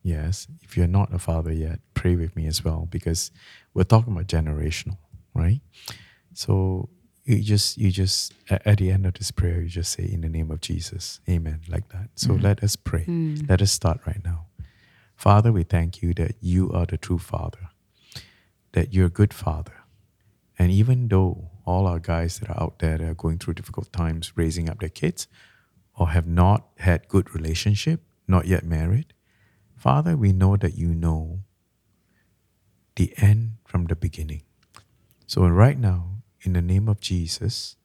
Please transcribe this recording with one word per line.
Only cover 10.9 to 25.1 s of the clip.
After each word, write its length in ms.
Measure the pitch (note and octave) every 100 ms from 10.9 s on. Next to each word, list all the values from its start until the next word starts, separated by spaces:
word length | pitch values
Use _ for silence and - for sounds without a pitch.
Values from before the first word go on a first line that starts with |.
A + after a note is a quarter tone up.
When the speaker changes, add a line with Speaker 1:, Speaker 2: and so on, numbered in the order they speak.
| F2+ - - -
Speaker 1:
amen," 320 | E2+ D#2+ D#2 D#2+
like 200 | E2+ -
that. 180 | F#2+ G#2+ -
So 140 | B2
Speaker 2:
Mm. 120 | -
Speaker 1:
let 200 | G2+ G2+
us 120 | G#2+ -
pray. 280 | - D#2+
Speaker 2:
Mm. 440 | E2 E3+ D#3+ D3+ D3
Speaker 1:
Let 140 | F#3
us 80 | G2
start 280 | - - - -
right 160 | G#2
now. 220 | F2 E2+ - - - _ _ _ _ _
Father, 360 | - G#2 A2+
we 100 | G#2
thank 400 | E2 E2+ E2 -
you 100 | E2+
that 220 | E2+ E2 -
you 300 | F2 F2+ F#2
are 140 | F2+ E2+
the 100 | E2
true 220 | - F2
Father, 500 | - E2 E2 - F2+ _ _ _ _ - - _ _ _ _
that 200 | - D#2
you're 120 | F#2+ F2+
a 40 |
good 240 | F2 G#2
Father. 400 | - - D#2+ E2+ - _ _ _ _ _ _ _ -
And 140 | F2+
even 360 | G2 A#2 B2+ A#2
though 420 | F#2+ F#2 E2+ E2 - -
all 200 | F#2 F#2+
our 120 | E2+
guys 380 | E2+ E2 E2+ -
that 100 | -
are 120 | -
out 160 | E2 -
there 160 | D#2+ D#2+
that 80 | E2
are 80 |
going 240 | D#2+ E2 E2
through 160 | -
difficult 380 | E2 - - -
times 400 | F2 E2 E2 D#2+ -
raising 320 | E2 E2+ E2
up 100 | -
their 80 | D#2
kids 400 | - D#3+